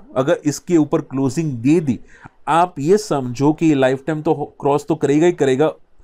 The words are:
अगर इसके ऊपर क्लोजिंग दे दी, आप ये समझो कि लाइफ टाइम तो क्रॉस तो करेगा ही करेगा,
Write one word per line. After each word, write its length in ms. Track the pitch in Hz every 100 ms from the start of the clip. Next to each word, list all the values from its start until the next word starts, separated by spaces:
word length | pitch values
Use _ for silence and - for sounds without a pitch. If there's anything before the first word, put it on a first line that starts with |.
| - -
अगर 240 | 135 170 147
इसके 320 | 139 - 170
ऊपर 240 | 143 160
क्लोजिंग 480 | 156 131 135 120 160
दे 260 | 123 123 165
दी, 200 | 151 101 - - - _ -
आप 260 | 160 180 180
ये 180 | 143 208
समझो 540 | - 147 127 120 139
कि 200 | 151 165 143
लाइफ 280 | 131 131 147
टाइम 140 | 156
तो 120 | 156 143 - -
क्रॉस 240 | 143 147 -
तो 80 | 160
करेगा 300 | 135 143 175
ही 60 |
करेगा, 380 | 175 135 131 156 - _ -